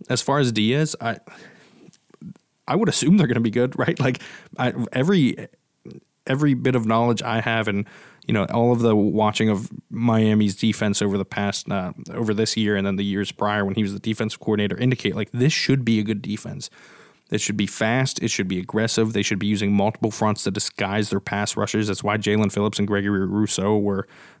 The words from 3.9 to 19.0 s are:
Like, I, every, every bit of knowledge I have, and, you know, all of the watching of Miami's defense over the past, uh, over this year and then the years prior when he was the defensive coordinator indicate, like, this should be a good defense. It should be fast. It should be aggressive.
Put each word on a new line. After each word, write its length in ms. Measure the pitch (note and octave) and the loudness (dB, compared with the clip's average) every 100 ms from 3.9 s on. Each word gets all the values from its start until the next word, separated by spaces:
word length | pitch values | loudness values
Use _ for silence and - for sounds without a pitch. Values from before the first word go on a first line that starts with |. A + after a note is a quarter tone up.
| - | 2
Like, 220 | C3+ B2 - - - - | 0 0 -6 -20 -14 -4
I, 160 | B2 B2+ A2+ | -2 -2 -4
every, 560 | B2+ D3+ G3 C3 - G#2 _ _ _ - - _ _ - | 0 2 4 4 0 -8 _ _ _ -20 -20 _ _ -4
every 260 | C3+ D3 | 0 2
bit 200 | B2+ B2+ | 2 2
of 100 | B2+ | 0
knowledge 380 | A2 A2+ A#2+ A2 | 2 2 2 0
I 180 | A#2 A2+ | -2 -2
have, 260 | A#2 A2+ G#2+ | 0 0 0
and, 180 | G2+ G2+ - - - - | -2 -4 -10 -20 -14 -2
you 80 | |
know, 100 | A2 F#2+ | -2 0
all 200 | A#2 A#2 | 2 2
of 80 | A#2+ | 4
the 140 | A#2 | 4
watching 540 | G#2+ G2+ G#2 G#2+ - A2 | 4 4 2 0 2 0
of 220 | G2 - - - | 0 -4 -14 -12
Miami's 640 | - A#2 A2+ A2 G#2+ G#2 | -2 2 4 4 4 2
defense 460 | F#2+ A2 G#2 G#2+ G2+ | 2 0 0 0 0
over 160 | G#2 G2 | 0 0
the 80 | |
past, 460 | F#2+ - G2+ - - | -2 -4 -4 -4 -4
uh, 240 | G2 F2+ - - | -4 -6 -10 -12
over 220 | A#2+ A2 | -6 -2
this 240 | G#2 A2 - | 0 0 0
year 180 | G#2 G2+ | 0 0
and 100 | G2 | 0
then 100 | F#2+ | -2
the 80 | |
years 280 | G2+ G2 G2 | -2 -2 -2
prior 320 | - G#2 G#2 | -2 -2 0
when 100 | G2 | 0
he 60 | G#2 | 0
was 140 | G2+ | -2
the 40 | G2 | -2
defensive 400 | A2+ A2 G#2+ - | -4 -4 -4 -4
coordinator 380 | - G#2 G#2 G2 | -2 0 0 0
indicate, 400 | B2+ B2+ G#2+ F#2 | -2 0 -2 -4
like, 140 | G#2 | -4
this 220 | A#2+ C3+ | 0 0
should 280 | - - C3+ | 2 2 0
be 160 | A#2 A2 | 2 0
a 40 | |
good 180 | G#2 G#2 | 0 -4
defense. 480 | - G#2+ - G2 - - - - - _ - | -4 -8 -8 -12 -14 -16 -20 -20 -20 _ -6
It 100 | G#2+ | -4
should 160 | - G#2 | -2 -2
be 100 | G2 | -2
fast. 560 | - A2 B2 C3 - | 0 0 2 0 -2
It 60 | A2+ | -4
should 180 | - F#2+ | -2 -2
be 120 | F#2 | -4
aggressive. 560 | F#2 G#2+ A2+ - | -4 -2 0 2